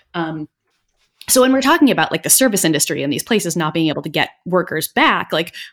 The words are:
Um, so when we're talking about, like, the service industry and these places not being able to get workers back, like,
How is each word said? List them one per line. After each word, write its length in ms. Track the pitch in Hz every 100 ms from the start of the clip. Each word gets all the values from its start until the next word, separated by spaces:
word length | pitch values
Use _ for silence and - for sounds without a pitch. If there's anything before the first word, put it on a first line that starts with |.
| _
Um, 360 | 175 160 160 151 _ _ _ _ _ _ _ -
so 120 | 254
when 120 | 254
we're 80 | 262
talking 300 | 269 330 277
about, 200 | 170 156
like, 120 | 165
the 60 | -
service 360 | - 262 196 160
industry 380 | 151 - 143
and 100 | 139
these 100 | 123
places 320 | - 220 175 170
not 180 | 156
being 140 | 165 160
able 140 | 143
to 80 | 156
get 220 | 151 - _ -
workers 420 | 180 170 156 -
back, 440 | - 294 185 -
like, 240 | 160 170 - -